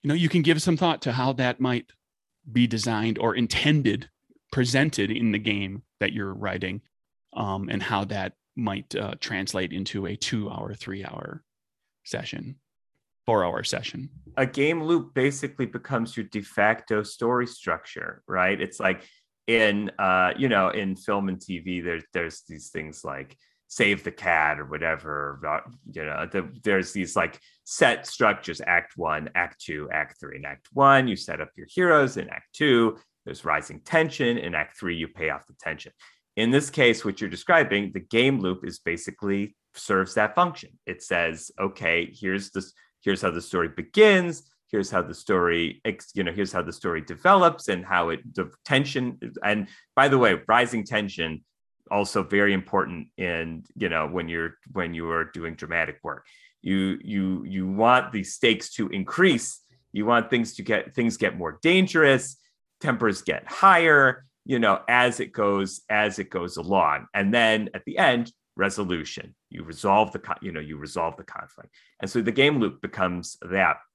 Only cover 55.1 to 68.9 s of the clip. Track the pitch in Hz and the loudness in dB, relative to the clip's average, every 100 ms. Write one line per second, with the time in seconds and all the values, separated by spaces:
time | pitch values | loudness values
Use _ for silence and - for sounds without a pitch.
55.1 | 82 78 - 82 82 78 85 78 76 80 | -4 -4 -8 -10 -10 -6 -4 -4 -6 -10
56.1 | 71 _ - _ _ - 95 95 92 - | -10 _ -20 _ _ -2 0 0 -2 -4
57.1 | 104 95 90 55 95 92 98 113 127 - | -2 -2 -2 -4 -4 -4 2 6 4 2
58.1 | 110 98 - 117 107 - - 110 98 95 | -6 -6 2 2 2 -2 -6 -4 -4 -6
59.1 | - 185 123 - - _ _ _ - 104 | 4 4 4 -2 -12 _ _ _ -4 2
60.1 | 120 110 123 113 - 98 107 - - 117 | 2 4 0 0 -6 -2 -2 -2 -2 -2
61.1 | - 98 87 82 76 160 185 185 165 147 | 0 -2 -2 -8 0 4 4 4 6 6
62.1 | 131 - - _ _ _ _ 151 117 113 | 6 2 -14 _ _ _ _ -2 0 0
63.1 | 95 - - - - 196 175 165 147 135 | 0 -4 -4 -6 4 8 8 8 8 6
64.1 | 127 _ _ - 127 113 98 - 120 123 | 2 _ _ -4 2 4 2 2 4 4
65.1 | 120 110 - 104 98 95 - _ 107 107 | 2 -6 0 0 2 -2 -6 _ 0 0
66.1 | 101 95 95 87 82 82 98 80 73 76 | -2 -8 -6 -6 -8 0 2 4 0 -4
67.1 | 104 101 120 113 110 104 - - - 139 | -2 2 4 4 2 0 -8 -8 2 2
68.1 | 120 117 _ _ - 98 98 95 | 2 -2 _ _ -2 -2 0 -2